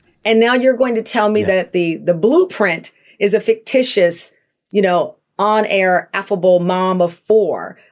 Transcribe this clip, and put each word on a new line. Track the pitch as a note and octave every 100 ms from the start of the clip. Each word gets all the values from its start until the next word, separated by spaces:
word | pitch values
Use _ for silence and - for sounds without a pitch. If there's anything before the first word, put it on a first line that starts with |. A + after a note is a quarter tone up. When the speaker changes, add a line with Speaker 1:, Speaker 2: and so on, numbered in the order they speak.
| _ _ A3
Speaker 1:
And | A3+
now | A#3 B3+
you're | C4 A#3+
going | B3+ A3+
to |
tell | D3+ A#3+ G#3
me | G#3+
Speaker 2:
Yeah. | G3
Speaker 1:
that | F#3 E3+
the, | F3+ E3+ D#3+
the | E3+
blueprint | E3 G#3 E4 F#4 - G3 E3 - - _ _
is | G3+
a | G#3
fictitious, | - A3+ - C4 B3+ G3+ F3 E3+ - - _ _ _
you | G#3
know, | F#3+ F3 - - _ -
on-air, | G#3 G#3+ G#3+ G3 F#3 F3+ -
affable | F#3+ F#3+ G3 F#3 F3+
mom | F3 F#3 F#3 F#3
of | E3+
four, | - - A3 F3+ G#2 E2 - _